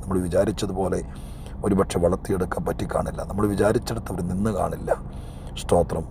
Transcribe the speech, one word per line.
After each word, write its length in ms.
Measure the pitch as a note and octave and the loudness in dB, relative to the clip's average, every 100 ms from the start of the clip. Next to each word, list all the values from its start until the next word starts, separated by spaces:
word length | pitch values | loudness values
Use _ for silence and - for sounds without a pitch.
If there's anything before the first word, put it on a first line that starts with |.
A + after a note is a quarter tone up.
നമ്മൾ 160 | - F#2 F2+ | -2 0 2
വിചാരിച്ചതുപോലെ 720 | F2+ G#2 - G2 F#2+ F#2 F2 - - - - - - G2+ | 4 4 2 -2 0 0 0 -4 -10 -12 -12 -12 -4 2
ഒരുപക്ഷെ 320 | F#2+ G2 F2+ | 4 2 4
വളർത്തിയെടുക്കാൻ 640 | F2 F#2+ - F#2+ F2+ - F3 | 4 2 0 0 0 -2 -2
പറ്റിക്കാണില്ല, 560 | - F#2+ D#2+ - - | -2 -2 0 -2 -4
നമ്മൾ 220 | - G2 G#2 | -4 0 2
വിചാരിച്ചിടത്ത് 640 | G2 G#2 A2+ - A2+ - | 4 4 4 0 -4 -4
അവർ 100 | F#2 F2 | -4 -2
നിന്ന് 240 | F#2 A2 | 0 0
കാണില്ല. 400 | F#2 E2+ - - - - - - - - - | 0 0 -2 -2 -2 -4 -10 -12 -12 -10 -6
സ്തോത്രം. 440 | - F2+ E2 E2 - | 2 4 4 0 -4